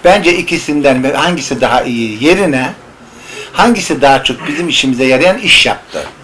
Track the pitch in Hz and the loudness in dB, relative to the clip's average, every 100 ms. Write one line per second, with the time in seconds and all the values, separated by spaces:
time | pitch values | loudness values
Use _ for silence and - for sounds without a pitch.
0 | 175 202 170 175 165 170 - 147 143 127 | 4 4 2 0 -2 -4 -2 0 2 2
1 | 131 143 165 170 - 123 123 123 117 117 | 0 -2 -2 -2 -6 -2 0 0 0 -4
2 | 113 107 143 190 185 131 131 - - - | -4 0 2 2 2 0 -4 -8 -20 -20
3 | - - - - - - 220 214 175 135 | -20 -20 -18 -16 -8 0 2 2 -2 2
4 | 139 135 - 120 160 147 175 131 135 123 | 4 4 0 -6 -6 -6 -2 -2 -2 0
5 | 131 131 175 214 202 - 120 98 - 78 | 2 4 2 0 0 2 2 -2 -8 -12
6 | 71 - | -12 -16